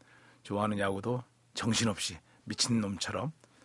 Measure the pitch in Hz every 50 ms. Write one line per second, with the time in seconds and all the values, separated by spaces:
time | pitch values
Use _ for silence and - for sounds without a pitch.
0 | - - - - - - - - - - 104 101 107 107 104 101 98 98 98 98
1 | 104 117 123 123 123 - _ _ _ _ - - - 117 110 107 117 113 98 -
2 | - - 85 - - _ - - - - 107 - - - 120 113 104 98 101 -
3 | - - 101 95 117 160 - - - - - -